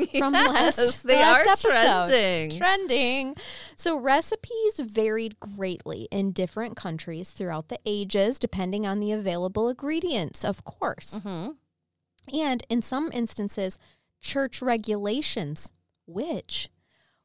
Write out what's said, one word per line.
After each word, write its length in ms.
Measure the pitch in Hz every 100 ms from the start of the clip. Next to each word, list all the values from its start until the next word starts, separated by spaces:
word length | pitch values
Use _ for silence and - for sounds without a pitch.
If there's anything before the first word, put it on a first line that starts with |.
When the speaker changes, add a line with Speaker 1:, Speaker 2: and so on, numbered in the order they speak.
| -
Speaker 1:
<laughs> 80 | -
Speaker 2:
from 140 | 277
Speaker 1:
Yes, 440 | 339 415 208 330 277
Speaker 2:
last, 260 | 247 - 247
Speaker 1:
they 80 | 285
Speaker 2:
last 500 | 311 247 392 381 -
Speaker 1:
are 40 |
Speaker 2:
episode. 380 | 247 220 190 175
Speaker 1:
trending. 480 | 254 196 175 156 156
Speaker 2:
Trending. 760 | 349 392 381 254 247 262 262 294 - - - -
So 180 | 349 311
recipes 800 | 247 285 330 427 - 453 440 440
varied 600 | 233 214 220 220 226 220
greatly 720 | 208 202 190 175 - 156 -
in 200 | 196 196
different 420 | 180 185 - 233 -
countries 560 | 185 160 - 160 185
throughout 380 | - 185 160 156
the 100 | - -
ages, 520 | 208 196 196 202 269
depending 460 | 233 185 185 208 208
on 140 | 202
the 140 | 208
available 560 | 214 196 175 180 208 233
ingredients, 760 | 254 277 320 349 254 156 -
of 220 | - 190 -
course. 560 | - 370 - - 208
Speaker 1:
Mm-hmm. 1120 | 196 175 202 311 _ _ _ _ _ _ - 277
Speaker 2:
And 260 | 302 247 -
in 120 | 233
some 280 | - 262 320
instances, 680 | 240 233 - 202 - 190 - _ _ _ _
church 400 | - 277 269 -
regulations, 1120 | 254 233 214 208 202 247 294 247 147 156 - _ _ _ -
which 640 | 170 302 202 - - - _ _ _ _ _